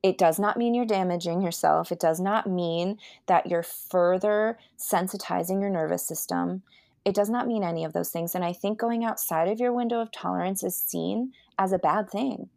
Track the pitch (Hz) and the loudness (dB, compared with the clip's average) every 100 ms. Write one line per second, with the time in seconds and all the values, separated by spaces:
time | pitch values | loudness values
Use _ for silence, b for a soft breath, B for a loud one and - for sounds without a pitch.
0 | 190 185 170 160 202 - 233 240 240 202 | 2 4 4 4 2 2 2 2 2 2
1 | 180 175 170 170 185 170 165 156 170 175 | 2 0 0 0 0 2 4 4 2 0
2 | 165 160 185 214 - 180 170 165 180 214 | 2 2 0 0 0 0 0 0 -2 -4
3 | B B - 180 - 170 170 - - 185 | B B 2 2 4 -2 -2 -10 -2 2
4 | 175 185 208 208 214 226 b b - 185 | 4 4 2 2 2 -2 b b -2 0
5 | 185 196 - 180 170 196 202 185 156 175 | 0 -6 -4 -2 0 0 0 0 0 -2
6 | - 160 - 175 175 185 b b b b | -4 -8 -4 -2 -2 -4 b b b b
7 | - 202 202 240 247 226 185 170 160 170 | -2 2 2 0 0 0 -2 -2 -2 -2
8 | 175 170 170 185 175 180 196 214 233 233 | -4 -4 -4 -2 -4 -2 -4 -2 -2 0
9 | 233 214 - 165 170 220 247 240 233 233 | -2 -2 -2 0 2 2 0 0 0 -2
10 | 226 - 180 180 180 196 196 - 196 170 | -4 -6 -4 -2 -2 -2 -4 -4 -4 -2
11 | 165 208 254 b b - 190 190 170 185 | -2 -2 -4 b b -2 0 2 2 0
12 | 196 196 262 214 - | -2 -4 -4 -4 -12